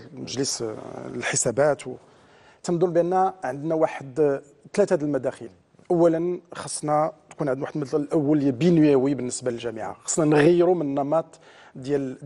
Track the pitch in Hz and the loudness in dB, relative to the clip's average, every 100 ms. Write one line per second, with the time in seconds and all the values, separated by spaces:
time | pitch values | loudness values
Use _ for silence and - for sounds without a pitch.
0 | - 127 - 117 135 - 113 107 - - | -10 -14 -8 -6 -4 -4 -8 -10 -14 -14
1 | - 123 - 143 131 113 151 139 127 123 | -12 -8 -4 -2 0 2 2 0 -6 -14
2 | _ _ _ _ - _ - 170 180 170 | _ _ _ _ -20 _ -4 0 2 2
3 | 170 185 190 185 131 139 156 160 - - | 2 2 0 -2 -8 -6 -4 0 0 -2
4 | 139 127 147 139 - _ - - 190 175 | -6 2 2 2 -6 _ -6 0 2 0
5 | 147 139 127 - 110 - _ _ - 175 | 0 -2 -4 -6 -12 -20 _ _ -2 4
6 | 170 160 175 180 - - - - 151 151 | 4 4 -2 -6 -10 -14 -10 -6 -2 0
7 | 160 - - - 151 131 135 156 135 156 | 0 -4 -14 -6 -4 -4 -4 -6 -4 -4
8 | 147 170 143 151 139 120 170 165 151 135 | 0 0 2 2 2 2 4 6 6 4
9 | 135 131 123 - 123 117 117 110 98 - | 2 -2 -6 -6 -6 -6 -6 -8 -10 -10
10 | - - 151 147 151 175 175 180 143 139 | -6 0 2 6 6 6 4 2 0 -4
11 | 139 160 165 - - - - 143 131 143 | -2 -2 -2 -12 -20 -20 -20 -12 -4 -4
12 | 135 131 | -4 -10